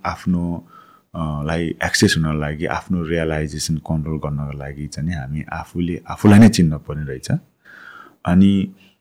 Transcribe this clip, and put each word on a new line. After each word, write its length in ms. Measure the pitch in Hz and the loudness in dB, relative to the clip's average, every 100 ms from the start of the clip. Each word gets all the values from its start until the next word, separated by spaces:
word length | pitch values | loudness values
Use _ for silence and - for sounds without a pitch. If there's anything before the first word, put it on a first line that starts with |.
| 87 | -8
आफ्नो, 640 | 85 - 90 87 85 - - - _ _ 82 | -6 -2 -2 -2 -8 -12 -20 -20 _ _ -8
अ, 280 | 78 76 | -6 -4
लाई 240 | 73 82 82 | -4 -4 -4
एक्सेस 500 | - - - 104 82 | -4 -4 2 2 2
हुनको 160 | 78 | -2
लागि, 320 | 76 73 76 82 | -2 -4 -6 -6
आफ्नो 380 | - - 90 | -6 -4 -4
रियलाइजेसन 720 | 80 85 80 78 78 76 - 80 | -2 -2 -2 -2 -4 -6 -6 -6
कन्ट्रोल 400 | - 80 76 78 | -4 -6 -4 -6
गर्नको 400 | 76 71 71 71 | -6 -6 -8 -10
लागि 300 | 69 71 73 | -12 -12 -12
चाहिँ 220 | - 78 | -8 -6
नि 60 | 85 | -6
हामी 280 | 65 76 - | -8 -10 -10
आफूले 480 | 80 - 87 85 87 - | -12 -10 -6 -4 -6 -10
आफूलाई 320 | - 208 208 | 2 8 10
नै 100 | 226 | 10
चिन्न 280 | - 82 76 | 8 2 0
पर्ने 260 | - 73 | -8 -10
रहेछ। 280 | 73 65 - 170 - _ _ - - - - _ - | -8 -8 -6 -6 -6 _ _ -20 -20 -20 -20 _ 0
अनि 480 | 90 98 98 92 - _ _ | 4 6 4 -2 -8 _ _